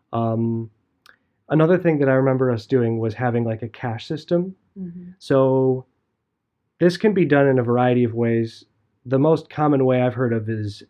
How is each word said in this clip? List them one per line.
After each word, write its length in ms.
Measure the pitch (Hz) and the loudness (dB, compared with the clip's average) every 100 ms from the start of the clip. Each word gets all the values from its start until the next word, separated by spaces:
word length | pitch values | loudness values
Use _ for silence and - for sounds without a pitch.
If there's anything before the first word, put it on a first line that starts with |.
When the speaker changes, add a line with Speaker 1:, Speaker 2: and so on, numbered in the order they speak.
| _ | _
Speaker 1:
Um, 560 | 117 113 113 113 113 113 _ _ _ _ _ _ _ - | -4 -2 -2 -2 -4 -8 _ _ _ _ _ _ _ -2
another 260 | 151 160 180 | 2 2 2
thing 220 | 170 147 | 2 2
that 100 | 135 | 2
I 60 | |
remember 360 | 131 135 131 127 | 2 2 0 0
us 140 | 113 - | -2 -2
doing 320 | 131 117 113 | 0 0 -2
was 160 | 113 | -4
having, 300 | 104 123 117 | -4 -4 -2
like, 180 | 113 110 | -4 -6
a 60 | 117 | -10
cash 380 | - 123 110 - | -10 -10 -10 -8
system. 500 | 156 - 175 185 - _ 196 | -10 -2 -4 -4 -12 _ -16
Speaker 2:
Mm-hmm. 320 | 180 175 175 180 | -14 -14 -18 -20
Speaker 1:
So 680 | - 135 131 131 131 131 - _ _ _ _ _ _ _ _ _ | 0 2 4 2 2 -2 -8 _ _ _ _ _ _ _ _ _
this 180 | 175 175 | 0 2
can 160 | 214 | 0
be 140 | 190 147 | 2 2
done 200 | 143 139 | 4 4
in 100 | 131 | 2
a 40 | |
variety 420 | 120 120 127 123 | 0 2 2 2
of 100 | 120 | 0
ways. 500 | 113 117 113 113 - _ _ _ _ | 0 0 0 -2 -8 _ _ _ _
The 140 | 123 131 | -4 0
most 320 | 156 156 - | 2 2 -2
common 340 | - 147 139 | -2 0 2
way 160 | 131 127 | 2 2
I've 140 | 127 | 0
heard 180 | 113 123 | -2 -2
of 160 | 113 107 | -2 -4
is 340 | 110 104 - | -6 -8 -10